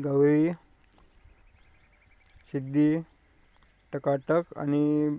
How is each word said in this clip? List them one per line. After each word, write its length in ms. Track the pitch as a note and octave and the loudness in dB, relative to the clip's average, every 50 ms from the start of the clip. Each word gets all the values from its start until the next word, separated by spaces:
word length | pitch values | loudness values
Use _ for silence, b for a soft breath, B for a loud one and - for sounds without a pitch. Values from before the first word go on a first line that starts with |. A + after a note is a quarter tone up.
| C#3 | -4
गौरी, 480 | C#3+ C#3 C#3 C#3+ D3 D3+ D3+ D#3 E3+ F3 - _ _ _ _ _ _ _ - _ _ _ - _ - _ _ _ _ _ _ _ _ _ _ _ _ _ _ _ _ _ _ _ _ _ - _ - | -2 2 4 4 4 4 4 2 0 -2 -6 _ _ _ _ _ _ _ -20 _ _ _ -20 _ -20 _ _ _ _ _ _ _ _ _ _ _ _ _ _ _ _ _ _ _ _ _ -20 _ -10
सिद्धी, 480 | - C#3+ C3 C3+ C#3 D3 D3+ D3+ D#3 E3 D#3+ _ _ _ _ _ _ _ _ _ _ _ _ _ _ _ _ - - | -10 -8 -8 -4 0 2 2 2 2 -2 -4 _ _ _ _ _ _ _ _ _ _ _ _ _ _ _ _ -12 -10
टकाटक 640 | C#3+ - C#3 C#3 C3+ C3 - D#3 F3 E3+ - - | -6 -2 -2 -2 -2 0 0 0 0 -2 -4 -10
आणि 600 | - D#3 C#3+ C#3+ D3 D3 D3 D3+ D3+ D3+ D3+ D3 | -8 -4 -2 0 0 0 0 0 0 0 -2 -4